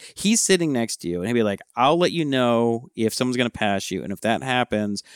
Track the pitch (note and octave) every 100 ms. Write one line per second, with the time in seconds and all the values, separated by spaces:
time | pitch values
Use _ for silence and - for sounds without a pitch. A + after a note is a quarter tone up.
0 | - - G3+ A3+ - F#3 D#3+ B2+ A2+ -
1 | E2+ F2 F#2+ A#2+ G#2+ G2 - - C3 E3+
2 | F3+ E3 D3 C3 B2 A#2 A#2 A#2 B2 -
3 | A2 - B2+ B2 A#2+ - G#2+ G2 - F#2
4 | C2+ F#2+ A2 A2 C3 B2+ B2 G#2+ G#2 G2+
5 | -